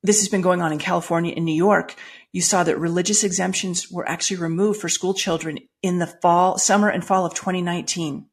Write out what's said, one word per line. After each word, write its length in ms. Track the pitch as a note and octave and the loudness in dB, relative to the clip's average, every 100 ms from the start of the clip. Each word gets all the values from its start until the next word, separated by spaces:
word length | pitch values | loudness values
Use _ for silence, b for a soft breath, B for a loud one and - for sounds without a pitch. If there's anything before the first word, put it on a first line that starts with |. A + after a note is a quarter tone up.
this 160 | G3 G3+ | 2 2
has 100 | G3 | 2
been 140 | G3 | 2
going 180 | F3+ F3+ | 2 2
on 100 | E3 | 0
in 60 | D3+ | -2
California 540 | F#3 F3 - E3+ E3+ | -2 -2 0 0 0
and 100 | - | -2
New 100 | E3 | -2
York. 400 | D#3 F#3+ F#3+ - - B B B | 2 4 4 0 -14 B B B
You 100 | F3+ | -4
saw 220 | E3+ F#3+ | 0 2
that 140 | E3+ D3+ | 2 0
religious 460 | E3 E3+ F3+ G#3 | 0 0 2 0
exemptions 640 | G3+ F#3 F#3 F#3 F#3+ F3 - | 0 0 -2 -2 -4 -6 -6
were 180 | F3 - | -8 -6
actually 300 | E3 - F#3 | -4 -4 -4
removed 420 | E3 E3 G#3 G#3 | -2 2 0 0
for 80 | E3 | -2
school 260 | - F#3 | -2 -2
children 440 | F#3+ - E3 D#3+ D3 _ _ | -2 -2 -4 -4 -10 _ _
in 200 | F#3+ F3+ | -2 0
the 60 | E3+ | -2
fall, 520 | - F3+ E3+ F#3 F#3+ | 0 4 6 4 2
summer 300 | - G3+ G#3 | 2 4 4
and 160 | F#3+ | 0
fall 200 | - F#3+ | 0 0
of 100 | F3 | 0
twenty 280 | - - F#3 | -4 -4 -4
nineteen. 640 | F3 F3+ A#3 E3+ D#3+ C3+ - | -2 -4 -4 -4 -4 -8 -14